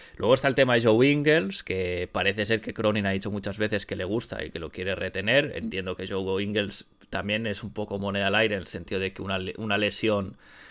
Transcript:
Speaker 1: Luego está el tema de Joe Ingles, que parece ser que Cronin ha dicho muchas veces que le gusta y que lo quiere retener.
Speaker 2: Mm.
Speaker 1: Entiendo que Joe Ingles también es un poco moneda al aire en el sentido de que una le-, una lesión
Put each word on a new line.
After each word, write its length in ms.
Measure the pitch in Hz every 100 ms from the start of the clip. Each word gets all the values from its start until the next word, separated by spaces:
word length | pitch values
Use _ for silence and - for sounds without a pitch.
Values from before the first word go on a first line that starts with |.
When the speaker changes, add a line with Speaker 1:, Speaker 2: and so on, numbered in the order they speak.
| - -
Speaker 1:
Luego 180 | 104 131
está 120 | 139
el 80 | 131
tema 200 | 127 120
de 80 |
Joe 260 | 117 110 139
Ingles, 540 | 147 147 156 196 -
que 440 | - 92 90 90 90
parece 340 | 98 95 101 104
ser 160 | 110
que 120 | -
Cronin 340 | - 107 107 98
ha 40 |
dicho 200 | 95 104
muchas 260 | 101 101 98
veces 280 | 107 104 -
que 100 | 95
le 80 |
gusta 420 | 92 113 - - 76
y 60 |
que 80 | -
lo 100 | 80
quiere 240 | - 92
retener. 540 | 92 95 95 101 135 147
Speaker 2:
Mm. 100 | -
Speaker 1:
Entiendo 380 | 110 92 92 92
que 120 | 95
Joe 360 | 98 95 95
Ingles 420 | 101 104 104 - - _ -
también 380 | 92 101 107 113
es 160 | 101
un 80 | 104
poco 240 | 107 104 101
moneda 300 | 98 98 98
al 80 | 104
aire 200 | 113 101
en 60 |
el 60 | -
sentido 340 | 90 85 98
de 100 | 95
que 100 | 95
una 160 | 95 95
le-, 160 | 92 -
una 200 | 110 101
lesión 600 | 104 - 110 101 95 - - - -